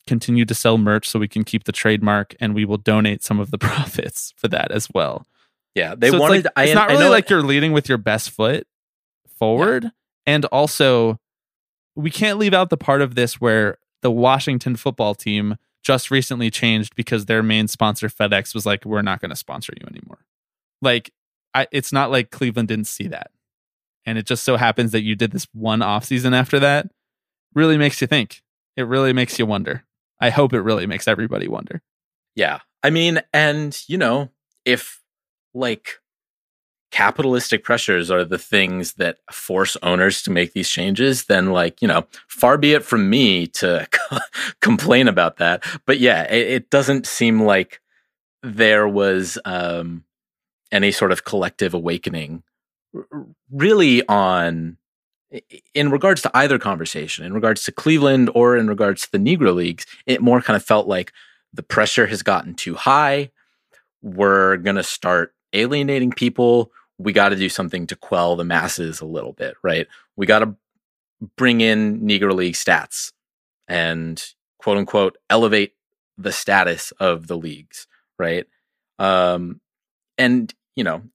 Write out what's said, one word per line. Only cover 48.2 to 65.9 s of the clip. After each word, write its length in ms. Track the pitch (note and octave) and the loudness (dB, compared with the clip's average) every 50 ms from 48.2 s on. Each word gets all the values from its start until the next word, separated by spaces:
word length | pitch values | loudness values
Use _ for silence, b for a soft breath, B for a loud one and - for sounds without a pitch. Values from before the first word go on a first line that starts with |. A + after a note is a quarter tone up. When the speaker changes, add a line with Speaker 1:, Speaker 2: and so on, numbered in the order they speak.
| _ _ _ _ | _ _ _ _
Speaker 2:
there 460 | - B2 G2+ A2 A#2 G#2+ G#2+ G#2+ G#2+ | -16 -8 0 2 4 4 6 4 4
was, 500 | G#2 G2+ G2+ G2 G2 F#2+ F#2 F#2 E2+ - - - | 2 2 2 2 2 2 0 -2 -4 -8 -10 -8
um, 600 | G#2 F#2 F2+ F2+ F2 E2+ E2+ E2+ E2+ E2+ E2+ - _ _ _ _ _ _ _ _ _ _ _ _ - | -6 -6 -4 -4 -4 -6 -6 -8 -8 -12 -14 -16 _ _ _ _ _ _ _ _ _ _ _ _ -4
any 200 | - G2 G2 G2+ | 0 2 2 2
sort 200 | G2 - G#2+ F#2 | 0 2 0 0
of 120 | F#2 - - | 0 0 -4
collective 500 | - - G2 F2+ E2+ - - G2+ F2+ F2 | -6 -4 -4 -4 -4 -4 -4 -4 -2 -2
awakening 720 | F2 E2 F2 E2+ F2 - F2+ F2+ D#2+ D#2 D2 D#2+ E2+ - _ _ _ _ _ _ _ _ _ - | -4 -4 -4 -6 -6 -6 -8 -8 -8 -10 -10 -14 -16 -18 _ _ _ _ _ _ _ _ _ -18
r-, 140 | - - _ | -18 -18 _
r-, 140 | - D3 C3+ - - _ _ - | -16 -18 -18 -18 -20 _ _ -12
really 540 | C3+ C#3 D#3 G3+ A3 G#3 E3+ C#3+ B2 A#2+ - | -4 0 2 4 4 6 6 6 4 4 2
on, 720 | - G#2 G2+ G2 F#2 F2+ F2 E2+ E2+ E2+ E2 E2 E2 F2 _ _ _ _ _ _ _ _ _ _ _ C#3 | 2 2 2 2 2 2 0 0 -2 -2 -4 -8 -10 -12 _ _ _ _ _ _ _ _ _ _ _ -20
i-, 80 | A2+ - _ - - _ _ - | -20 -20 _ -20 -20 _ _ -2
in 160 | D3 D3 C#3+ | 0 0 2
regards 320 | C#3 C#3 - G3 F#3 D3 | 2 2 4 2 2 2
to 100 | - - - | 2 2 4
either 260 | C3 C#3+ C#3+ C#3 A#2 | 4 4 4 4 2
conversation, 640 | - G#2 F#2+ D#2+ E2 - - D#2 D2+ D#2 - - D#2+ | 0 -2 -4 -4 -6 -8 -8 -8 -8 -8 -10 -10 -8
in 80 | F2+ G2 | -6 -4
regards 300 | G#2+ A2 A2 G#2+ - - | 0 0 0 0 0 -4
to 80 | - | -10
Cleveland 580 | - - - D#3 D#3+ D3+ C#3+ C#3 C3+ C3 B2 A#2 - | -8 -2 2 2 4 4 4 4 6 4 4 4 4
or 220 | A#2+ A#2+ B2 B2 | 4 4 6 4
in 100 | A#2+ A2+ | 4 2
regards 360 | G#2+ G#2 G2+ G#2+ G2+ G2 - - | 0 0 0 0 0 0 -2 -4
to 80 | - | -4
the 60 | - | -2
Negro 380 | G2+ G2+ C3+ F3+ E3 A#2+ F#2+ F2+ | 0 2 2 2 2 2 2 2
Leagues. 300 | F2+ F2 E2+ E2+ - - B B B B | 2 0 -4 -4 -8 -12 B B B B
It 160 | B2+ B2+ - | -4 -2 2
more 200 | A#2+ A#2+ B2 B2 | 2 4 4 4
kind 160 | - - G#2+ | 2 2 0
of 60 | G2+ - | 0 2
felt 240 | - A2+ G#2+ G2+ | 2 2 2 2
like 260 | G2 G2 F2+ - - _ b b b b b b b - | 0 -2 -4 -4 -8 _ b b b b b b b -16
the 100 | - - | -14 -10
pressure 440 | - - G#2+ G#2+ - - B2 A2+ | -4 0 0 0 2 2 0 0
has 140 | G2 A2 F#2 | 0 0 -4
gotten 320 | - G#2 G2 F2+ - F2 E2+ | -2 0 -2 -2 -2 -8 -12
too 220 | - - F2+ E2 | -12 -10 -10 -8
high. 560 | - - C#3 C#3 D3 D3+ C#3 C#3 C#3+ C#3+ C3+ _ _ _ _ _ _ _ _ _ _ _ _ _ _ | -2 0 2 2 4 2 2 0 -2 -4 -8 _ _ _ _ _ _ _ _ _ _ _ _ _ _
We're 560 | - G#2 F2+ F#2 G2+ G2 G2 G2 F#2+ F#2+ F#2+ | -16 -10 -4 0 2 4 4 4 4 2 2
gonna 260 | F2+ E2+ G2+ G2 G2 F2 | 0 0 -2 -2 -2 -4
start 500 | - - - - F2+ F2+ F2 E2+ - _ _ _ _ - | -6 -6 -6 -2 0 0 0 0 -4 _ _ _ _ -2
alienating 580 | G2+ A2+ B2 C#3+ D3 C#3 C#3 | -2 0 0 0 -2 -2 -2